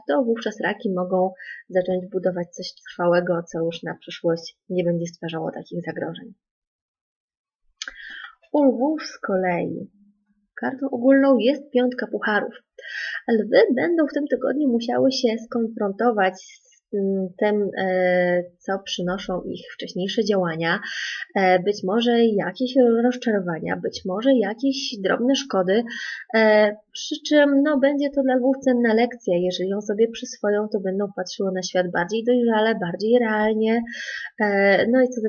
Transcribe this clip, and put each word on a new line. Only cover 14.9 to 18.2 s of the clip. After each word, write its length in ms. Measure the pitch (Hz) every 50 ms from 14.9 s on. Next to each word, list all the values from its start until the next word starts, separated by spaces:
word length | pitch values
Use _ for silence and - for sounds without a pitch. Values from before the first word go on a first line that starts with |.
| 240 247 254 269
się 160 | 262 - - 226 220 233 233
skonfrontować 880 | - - 233 226 226 226 - 214 196 196 - 233 247 220 208 190 190 185
z, 600 | - - - - - _ _ _ _ _ - -
mm, 340 | 202 196 196 196 190 190 180 175 -
tym, 320 | 214 208 208 208 202 185 - -
e, 640 | 190 185 185 185 180 180 180 180